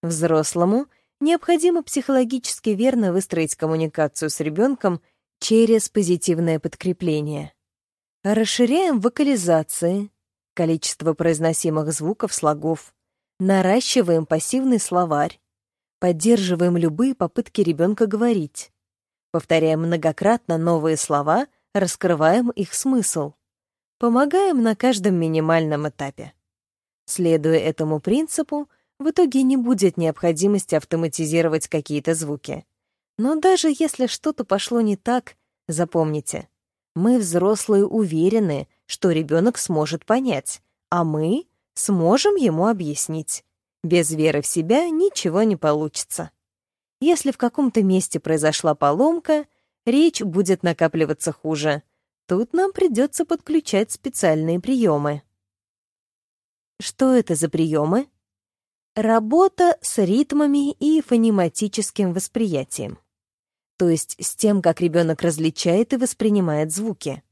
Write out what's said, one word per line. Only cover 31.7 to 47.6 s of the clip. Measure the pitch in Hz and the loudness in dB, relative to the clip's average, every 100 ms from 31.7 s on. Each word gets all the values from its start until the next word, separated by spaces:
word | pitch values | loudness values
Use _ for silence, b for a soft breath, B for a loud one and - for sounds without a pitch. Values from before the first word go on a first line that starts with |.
| 160 147 151 143 | -6 -4 -6 -2
звуки. | 160 156 143 - 139 - _ _ _ _ - | -4 -4 -8 -10 -14 -14 _ _ _ _ -4
Но | 240 320 | -2 2
даже | 370 370 320 277 | 2 4 2 0
если | 320 - 254 | -2 -2 -4
что-то | - 311 - | -2 -6 -6
пошло | 233 196 - 240 | -2 -2 -2 0
не | 214 196 | 0 -2
так, | - 247 - _ _ _ - | -2 -4 -4 _ _ _ -10
запомните, | 156 170 170 156 151 - 147 - _ _ _ _ | -4 -2 0 0 -2 -8 -12 -14 _ _ _ _
мы, | - 202 247 | -2 2 2
взрослые, | 185 175 190 214 - 202 202 | 2 0 2 0 2 2 2
уверены, | 226 202 156 175 220 196 143 143 _ _ | 0 0 2 2 2 0 -2 -8 _ _
что | - 190 | -2 0
ребенок | 160 156 160 208 240 | 0 0 2 2 -2
сможет | - 160 151 160 | -4 -2 -2 -4
понять, | - 233 262 147 - - _ _ _ | -2 -2 0 -4 -6 -14 _ _ _
а | 175 | -2
мы | 165 156 160 247 370 _ _ | -2 -2 -2 -2 -6 _ _
сможем | - - 190 165 247 403 403 | -8 -2 0 2 2 2 2
ему | 240 160 196 | 0 2 0
объяснить. | 214 156 147 - 160 151 - _ _ _ _ | -2 -4 -6 -6 -8 -8 -12 _ _ _ _
Без | 165 175 151 | 0 0 0
веры | 156 156 147 | 0 0 0
в | 147 | -2
себя | - 160 254 349 | -4 0 0 2
ничего | 320 392 - 185 170 | 0 0 0 -2 0
не | 220 190 | 0 0
получится. | 156 147 151 - - - 165 _ _ _ _ _ _ _ | 0 0 -2 -8 -10 -10 -12 _ _ _ _ _ _ _
Если | 285 349 277 | 0 2 0
в | - | -2
каком-то | 240 - | -2 0